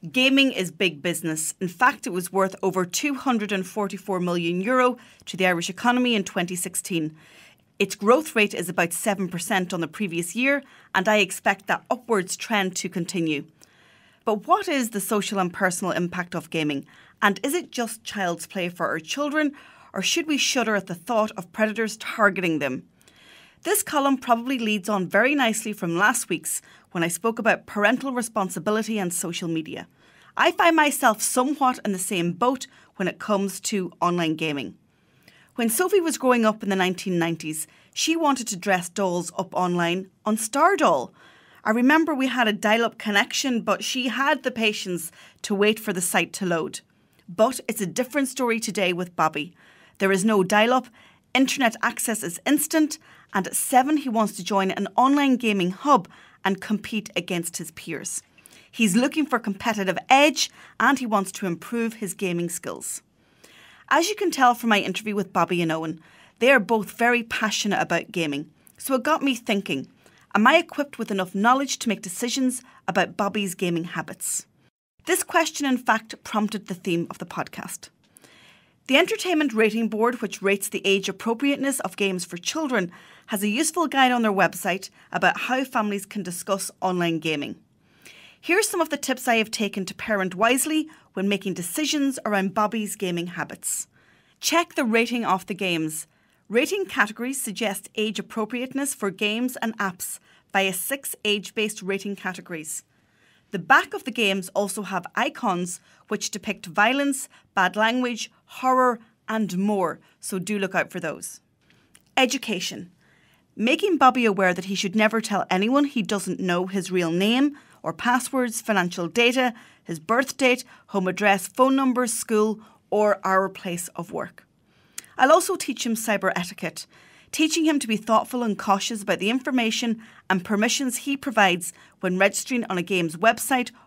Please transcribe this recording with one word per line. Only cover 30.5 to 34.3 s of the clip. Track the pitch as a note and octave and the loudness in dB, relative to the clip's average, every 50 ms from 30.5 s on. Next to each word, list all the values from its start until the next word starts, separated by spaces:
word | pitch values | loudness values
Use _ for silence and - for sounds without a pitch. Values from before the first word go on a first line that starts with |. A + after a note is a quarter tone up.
find | F4 - C4 E4+ E4 | 4 4 4 4 6
myself | D#4+ D4+ D4 C#4 - - A#3+ G#3+ G#3+ | 6 4 4 2 4 4 4 4 4
somewhat | - - - B3+ B3+ C#4 D4 - C#4 B3+ B3+ - - | -2 0 0 2 2 0 0 2 2 2 2 0 -4
in | A3 | -4
the | G3 F3+ | -4 -4
same | F3+ - G#3+ F3+ E3+ F3 F3 | -4 -2 -2 0 0 0 0
boat | F3 A#3 B3 C#4 B3+ - - _ - - _ _ | 2 2 2 2 0 -6 -14 _ -20 -20 _ _
when | - F#3+ | -4 -4
it | F3+ - - | -4 -4 -6
comes | - - G#3+ F#3+ G3 G3 F#3 - | -2 -2 0 0 0 -2 -6 -6
to | - - - G3+ F#3 F3 - _ | -6 -4 -2 -2 -4 -4 -4 _
online | E3+ F3 F3 F3 E3+ D#3+ | 0 0 2 2 0 0